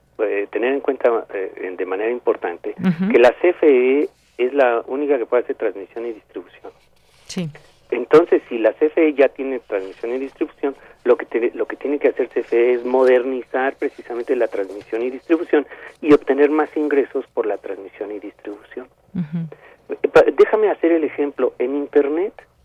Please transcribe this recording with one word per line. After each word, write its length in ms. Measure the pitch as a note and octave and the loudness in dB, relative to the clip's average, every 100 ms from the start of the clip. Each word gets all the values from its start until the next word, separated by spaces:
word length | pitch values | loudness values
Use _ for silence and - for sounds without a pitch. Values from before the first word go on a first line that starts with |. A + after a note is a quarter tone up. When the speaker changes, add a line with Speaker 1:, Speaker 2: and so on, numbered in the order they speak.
| _ - | _ -6
Speaker 1:
eh, 300 | G#2 G2+ G2+ | -4 -2 -4
tener 220 | G#2 A#2+ | -4 -2
en 80 | C#3 | -2
cuenta, 440 | - C3 B2 A2+ - | -4 -2 0 0 -4
eh, 200 | G2+ F#2+ - | -8 -8 -8
en, 140 | F#2 F2+ | -10 -8
de 80 | F2+ | -6
manera 260 | F#2+ A2 | -4 -4
importante, 640 | B2 - - F2+ E2+ - - | -2 -2 -2 -4 -8 -12 -4
Speaker 2:
Ujú. 320 | F#3 E3 F#3+ | -2 -2 2
Speaker 1:
que 100 | C4+ | 6
la 140 | B2 - | 6 4
C 120 | F3+ | 0
F 140 | F3 D#3+ | 2 4
E 440 | C3 B2+ C#3 D#3 _ _ - | 4 4 2 -2 _ _ -4
es 160 | B2 | -4
la 300 | C#3+ B2 A#2 - | 2 2 0 -4
única 300 | C3 D3 C3+ | -6 -2 -2
que 80 | A2 | 0
puede 180 | B2 | -2
hacer 120 | A#2 C3+ | -2 -4
transmisión 520 | A2 F#2+ F#2+ A#2 A#2+ | -6 -6 -14 -12 -10
y 40 | |
distribución. 640 | G#2+ _ G2 F2 - - _ _ _ _ _ - | -12 _ -16 -16 -20 -20 _ _ _ _ _ -12
Speaker 2:
Sí. 220 | - E3 - _ _ - | -8 -8 -10 _ _ -8
Speaker 1:
Entonces, 520 | - - D3+ E3+ - - | -6 4 6 6 0 0
si 80 | A#2 | -2
la 160 | A2 | 0
C 140 | - D#3 | 2 0
F 200 | E3+ D#3 | 2 2
E 60 | |
ya 160 | C3+ C3 | 4 2
tiene 300 | - C3+ B2+ | 0 -8 -8
transmisión 520 | - G2+ F#2+ F2+ A#2 | -6 -6 -6 -10 -8
y 80 | B2+ | -6
distribución, 560 | C3+ - - - C#3+ C3+ - - - | -8 -8 -8 -6 -8 -8 -18 -8 0
lo 120 | - | 2
que 80 | - | 2
tiene, 240 | A#2 A#2 | -2 -2
lo 140 | - G#2+ | -2 -6
que 80 | - | -6
tiene 240 | C3+ D3 | -4 0
que 100 | C3+ | 0
hacer 180 | - B2 | 0 -4
C 60 | B2+ | -4
F 180 | A#2 A#2+ | 0 2
E 160 | A#2+ | 2
es 100 | B2 | 2
modernizar 920 | B2 C3 B2+ B2+ B2+ B2+ - C3 C3 - | 0 2 4 4 2 -6 -6 -4 -4 -4
precisamente 600 | C#3+ - - A#2+ A#2+ B2+ | -8 -8 -10 -8 -4 -2
la 120 | A2+ | -2
transmisión 560 | G2+ F#2+ G2+ - A2+ | -4 -8 -10 -8 -6
y 80 | B2+ | -6
distribución 540 | B2+ - E3 F3 D3+ C3+ - - - | -8 -2 -2 0 -2 -2 -12 -20 -6
y 100 | D#3+ | 4
obtener 380 | C#3+ - C3+ D3 | 4 4 4 4
más 260 | D3+ D3 - | 4 0 -2
ingresos 500 | D3+ C#3+ B2 C#3 - | 0 2 0 -2 -6
por 120 | - A2 | -4 -4
la 120 | G2 | -4
transmisión 540 | G2+ G2 G2 - G#2 | -8 -12 -12 -12 -10
y 80 | G#2 | -10
distribución. 680 | - - - G#3 - - B3+ _ _ | -14 -16 -16 -16 -16 -16 -16 _ _
Speaker 2:
Ujú. 800 | F#3 D3+ E3+ D#3+ - - _ - - | -8 -6 -6 -8 -12 -20 _ -14 -6
Speaker 1:
Eh, 60 | - | 2
pa-, 160 | - - - | 4 4 4
déjame 340 | G#3 G#3+ G#3 | 2 4 0
hacer 220 | D#3+ E3 | 0 0
el 120 | E3 | 0
ejemplo. 500 | D3+ - C#3+ C#3 B2+ - | -2 -4 -6 -2 -4 -2
En 160 | D3 C#3+ | -4 -4
Internet, 580 | C#3+ D3+ C#3 D#3 G3+ - - _ | 0 0 0 -2 -4 -8 -20 _